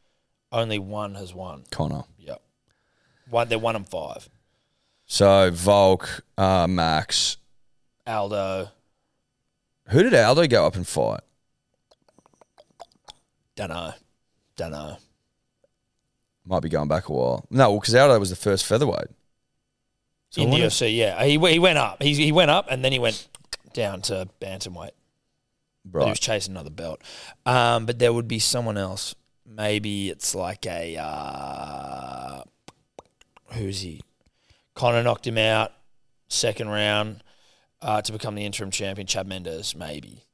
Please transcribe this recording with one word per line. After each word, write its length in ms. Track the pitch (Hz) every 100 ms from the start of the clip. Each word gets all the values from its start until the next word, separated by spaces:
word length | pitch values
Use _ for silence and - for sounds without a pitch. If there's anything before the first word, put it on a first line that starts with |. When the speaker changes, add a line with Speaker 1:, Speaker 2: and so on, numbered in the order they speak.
| _ _ _ _ _
Speaker 1:
only 280 | 117 113 107
one 340 | 95 104 104 101
has 200 | 92 90
won. 300 | 92 71 64
Speaker 2:
Connor. 340 | - 78 71 - _
Speaker 1:
Yep. 240 | 73 - _ _ _ _ _ _ _ _ -
One, 180 | 117 117
they're 100 | 113
one 160 | 113 110
and 120 | 95
five. 400 | 87 71 - - _ _ _ _ _ _ _ -
Speaker 2:
So, 460 | - 101 98 92
Volk, 720 | 85 92 101 95 92 - - - -
uh, 300 | 95 95 85
Max. 720 | 92 82 78 - - - - _ _ _ _ _ _ -
Speaker 1:
Aldo. 640 | 110 101 104 95 95 98 _ _ _ _ _ _ _ _ _ _ _ -
Speaker 2:
Who 120 | 131
did 140 | 233 160
Aldo 320 | 110 143 165
go 180 | 113 78
up 100 | 95
and 120 | 87
fight? 340 | - 57 - - _ _ _ _ _ _ _ _ _ _ _ _ _ _ _ - _ - - _ _ _ -
Speaker 1:
Dunno. 380 | 98 82 82 - _ _ _ _ _ -
Dunno. 420 | 82 73 76 - _ _ _ _ _ _ _ _ _ _ _ _ _ _ -
Speaker 2:
Might 160 | 92
be 80 | 82
going 180 | 78 73
back 200 | 76 -
a 40 |
while. 320 | 69 64 62 -
No, 220 | 131 123
well, 80 | 104
'cause 160 | 113 117
Aldo 240 | 139 117
was 100 | 98
the 60 | 90
first 300 | 104 95 -
featherweight. 420 | 113 139 - - _ _ _ _ _ _ _ _ _ _ _ _
So 120 | -
Speaker 1:
In 60 | 113
Speaker 2:
I 20 |
Speaker 1:
the 20 |
Speaker 2:
wonder 120 | 123
Speaker 1:
U 40 | 113
F 60 |
C, 140 | - 120
yeah. 340 | 113 107 87
He, 140 | 135 147
he 220 | 170 165
went 180 | 180 151
up. 240 | 113 -
He, 120 | 143 147
he 160 | 151
went 200 | 156 156
up 160 | 170 202
and 140 | 131
then 80 | 131
he 80 | 131
went 280 | 117 - - - _ - _
down 280 | - 104 98
to 240 | 98 98 92 -
bantamweight. 500 | 95 95 95 87 82 - _ _ _ _ _ _ _ _ 95
But 140 | 85
Speaker 2:
Right. 60 | 73
Speaker 1:
he 40 |
was 80 | -
chasing 340 | - 107 95
another 160 | 92 78
belt. 320 | 78 80 78 - - - - -
Um, 400 | 127 120 117 113
but 140 | 120
there 120 | 120
would 140 | 117 117
be 120 | 113
someone 380 | - 123 113 104
else. 380 | 95 98 - - _ _ -
Maybe 640 | 107 107 104 104 101 98
it's 240 | 78 -
like 320 | 92 90 92 -
a, 320 | 85 85 80
uh, 1500 | 78 76 71 69 69 69 73 69 69 67 65 65 65 67 64 _ - _ _ - - _ _ _ _
who's 300 | 117 98 98
he? 200 | 92 78 - _ _ _ _ _ _ -
Conor 280 | 123 120
knocked 240 | 120 - 120
him 100 | 113
out, 340 | 110 110 110 - _ _ _ _ _
second 400 | - 113 104 110
round, 540 | 104 104 104 107 104 _ _ _ _ _ _
uh, 200 | 135 107
to 100 | 104
become 240 | 107 113 104
the 100 | 104
interim 260 | 98 98
champion, 340 | 98 101 98 95
Chad 220 | 104 95
Mendes, 480 | 95 87 80 - -
maybe. 480 | 78 73 50 57 _